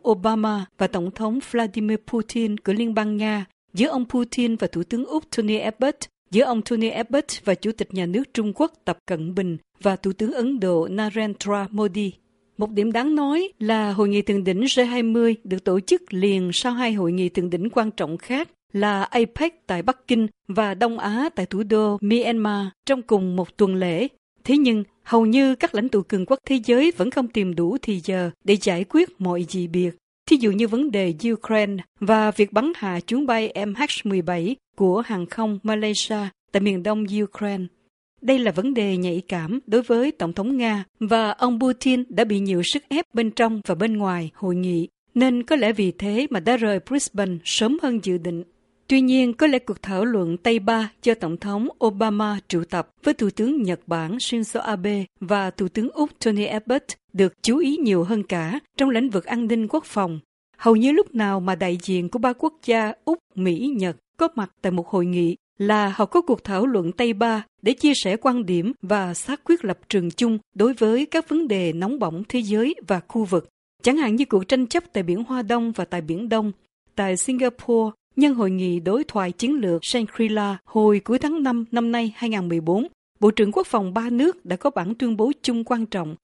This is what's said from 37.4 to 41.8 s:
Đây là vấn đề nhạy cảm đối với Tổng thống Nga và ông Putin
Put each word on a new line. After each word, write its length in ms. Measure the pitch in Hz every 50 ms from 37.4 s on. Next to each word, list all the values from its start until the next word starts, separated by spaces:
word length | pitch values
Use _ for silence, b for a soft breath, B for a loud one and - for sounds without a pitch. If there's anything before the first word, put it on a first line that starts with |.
| 214 202 202 190 180 175 - _ _ _ _ _ _ _ _ _
Đây 180 | - 233 269 262
là 120 | 240 214
vấn 240 | 160 175 196 269 277
đề 220 | 233 208 202 190
nhạy 260 | 180 180 180 170 180 185 -
cảm 300 | 202 170 160 160 220 269 -
đối 160 | - 208 240 247
với 280 | - 233 233 247 294
Tổng 220 | 311 - 175 170 170
thống 240 | 208 196 240 277
Nga 280 | 254 240 226 214 208 190 - _ _
và 300 | 220 202 226 226 220 208
ông 300 | 208 - 254 247 240 226
Putin 440 | 254 254 254 247